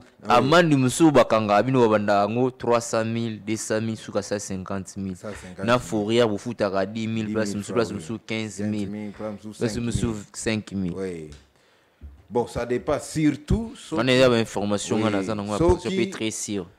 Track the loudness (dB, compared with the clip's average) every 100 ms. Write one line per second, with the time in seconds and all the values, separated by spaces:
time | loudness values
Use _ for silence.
0 | -6 _ 2 2 6 6 6 4 2 6
1 | 8 8 6 4 4 4 4 4 4 4
2 | 4 2 2 0 -2 -2 0 0 2 -2
3 | 0 -2 -4 -6 -6 -6 -2 -2 -2 -6
4 | -6 -6 -4 -6 -6 -8 -6 -8 -8 -8
5 | -8 -8 -12 -14 -16 -4 2 2 0 -2
6 | 2 4 4 0 -6 -2 0 0 -2 -4
7 | -4 -4 -2 -2 -2 -4 -2 -2 0 -4
8 | -8 -10 -6 -8 -6 -6 -4 -4 -6 -8
9 | -12 -10 -10 -10 -14 -6 -4 -4 -4 -2
10 | -2 -4 -10 -6 -2 -2 -4 -4 -4 -4
11 | -8 -8 -12 -16 _ _ _ _ _ _
12 | -20 -20 _ -4 -4 -6 -4 -4 -2 -4
13 | -4 0 2 0 -2 -2 -2 -14 -6 -2
14 | 2 6 6 4 2 -2 -2 -2 0 0
15 | 2 0 -2 -4 -4 2 2 2 0 -2
16 | -4 -4 -6 -6 -6 -6 -8